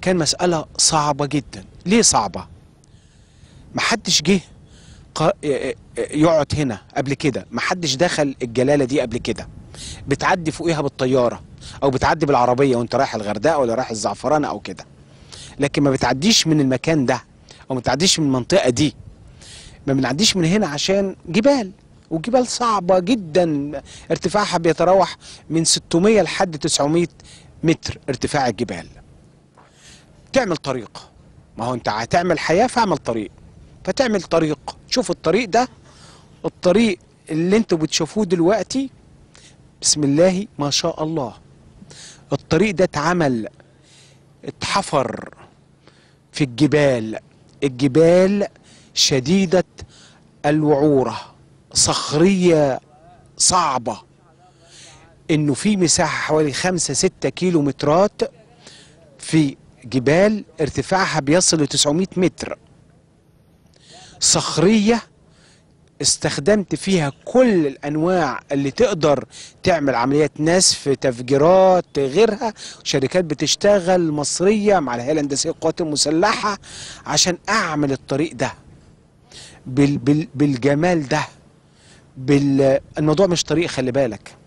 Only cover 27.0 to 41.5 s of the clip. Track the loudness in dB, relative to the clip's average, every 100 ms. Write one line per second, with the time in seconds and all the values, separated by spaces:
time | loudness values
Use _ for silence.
27 | -2 -6 -20 -20 -20 -4 0 0 -2 -12
28 | -8 -6 -2 -2 -2 -4 -6 -8 -14 -20
29 | -20 -20 -20 _ _ _ -20 _ -20 -20
30 | _ -20 -2 -2 0 -4 -4 -8 -8 -18
31 | -20 _ -20 -20 -20 -8 -6 -4 -4 -6
32 | 0 0 2 -2 0 2 2 2 0 -2
33 | -4 -6 -8 -12 -20 -20 -20 -14 -8 -2
34 | 0 0 0 0 0 -4 -10 -16 -6 -4
35 | -2 -4 -2 -2 0 0 0 -6 -20 -20
36 | -20 -20 -20 -12 -12 -2 2 4 2 0
37 | _ _ -8 -4 2 2 2 0 -2 -2
38 | -4 -2 0 2 2 2 -2 -4 -6 -10
39 | -20 -20 -20 -20 -20 _ -20 _ -2 0
40 | 2 4 4 2 -6 -6 -4 -2 -4 -4
41 | -4 -4 -6 -10 _